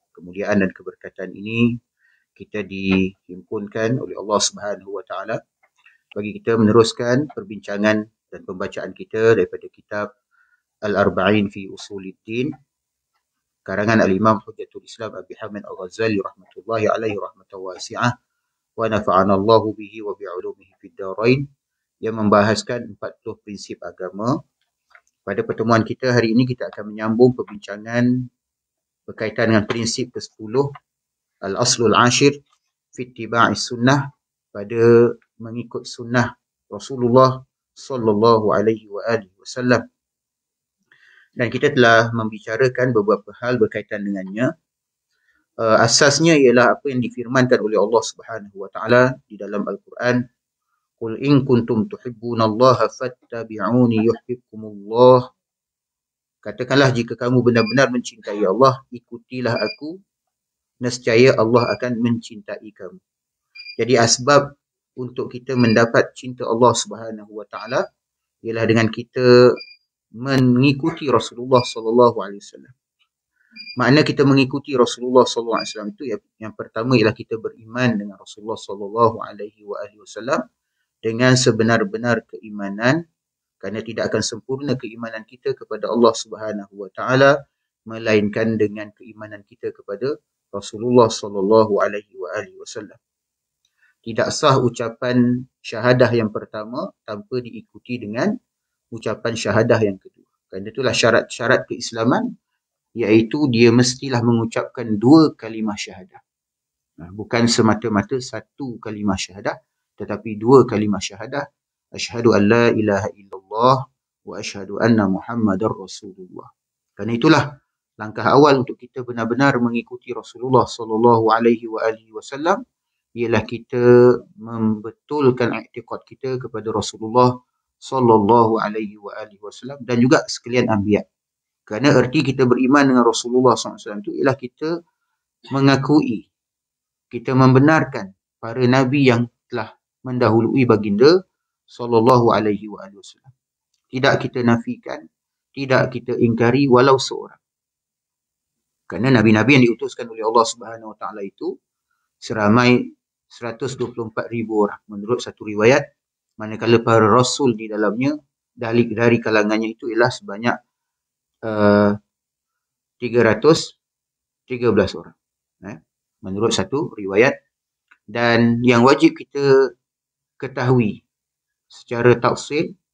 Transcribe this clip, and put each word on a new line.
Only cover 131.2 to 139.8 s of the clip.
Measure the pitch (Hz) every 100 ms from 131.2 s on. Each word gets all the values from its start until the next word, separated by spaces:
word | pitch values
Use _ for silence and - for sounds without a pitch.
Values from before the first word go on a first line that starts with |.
| _ _ _ _ -
Kerana | 107 143
erti | 135 131 156
kita | 135 131 127
beriman | 123 127 143 135
dengan | 127
Rasulullah | 117 110 120 127 127 110
sallallahu | 113 -
alaihi |
wasallam | 113 104 104
itu | -
ialah | 135 131
kita | 127 _ 156 170 - _ _ _ _ _ -
mengakui, | 135 139 135 135 147 127 107 - _ _ _ _ _ _ _ _
kita | 120 139 131
membenarkan | 131 131 143 160 147 117 98 _ _ _
para | 113 120
nabi | 123 131 127 - 131
yang | 117 120 _ _
telah | 120 107 -